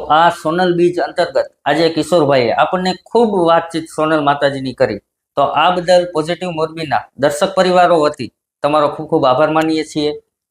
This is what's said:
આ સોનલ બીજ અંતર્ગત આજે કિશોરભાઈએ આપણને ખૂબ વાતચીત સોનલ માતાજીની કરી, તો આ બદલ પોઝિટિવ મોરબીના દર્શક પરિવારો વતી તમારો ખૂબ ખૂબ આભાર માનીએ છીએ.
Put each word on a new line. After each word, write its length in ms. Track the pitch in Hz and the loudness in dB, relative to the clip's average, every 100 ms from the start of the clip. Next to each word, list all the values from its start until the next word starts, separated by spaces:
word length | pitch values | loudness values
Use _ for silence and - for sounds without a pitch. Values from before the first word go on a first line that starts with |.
| 151 | 2
આ 200 | 151 170 | 4 4
સોનલ 400 | 170 156 175 185 170 | 0 -4 0 0 2
બીજ 200 | 175 170 | 0 0
અંતર્ગત 460 | 151 180 170 127 - _ | -4 -2 -2 -2 -6 _
આજે 240 | 143 151 165 | -2 0 0
કિશોરભાઈએ 640 | 160 147 175 139 135 117 | 0 0 2 2 2 2
આપણને 400 | 101 151 185 185 185 | 0 0 0 -2 -6
ખૂબ 260 | _ 226 226 196 165 | _ 0 0 2 2
વાતચીત 400 | 165 - 165 160 | 2 0 -8 -8
સોનલ 320 | - 156 160 | -4 0 0
માતાજીની 520 | 143 143 143 135 131 | 0 0 0 -2 -6
કરી, 260 | 120 120 98 _ _ _ - | -2 -2 -2 _ _ _ -2
તો 60 | |
આ 280 | 143 143 170 | 0 2 0
બદલ 340 | 180 170 180 175 | 0 2 2 2
પોઝિટિવ 380 | 156 156 170 180 | -4 -4 -4 -6
મોરબીના 520 | 160 160 165 156 113 - - | -4 -6 -6 -4 -4 -4 -2
દર્શક 320 | 143 - 190 | -2 0 -2
પરિવારો 420 | 185 185 180 175 170 | 0 2 4 4 4
વતી 300 | 147 - 117 _ _ _ | 0 -2 -14 _ _ _
તમારો 260 | 147 151 147 | -2 0 0
ખૂબ 200 | 151 151 | -4 -2
ખૂબ 160 | 160 135 | 0 2
આભાર 240 | 127 156 | 2 2
માનીએ 340 | 160 160 156 | 0 0 -2
છીએ. 260 | 151 156 147 147 _ _ _ | -4 -4 -4 -6 _ _ _